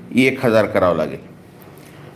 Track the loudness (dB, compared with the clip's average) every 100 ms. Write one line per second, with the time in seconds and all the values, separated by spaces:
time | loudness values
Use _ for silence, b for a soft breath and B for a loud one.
0 | -4 0 0 0 0 2 2 0 0 0
1 | -4 -8 -16 -20 -20 -20 B B B B
2 | B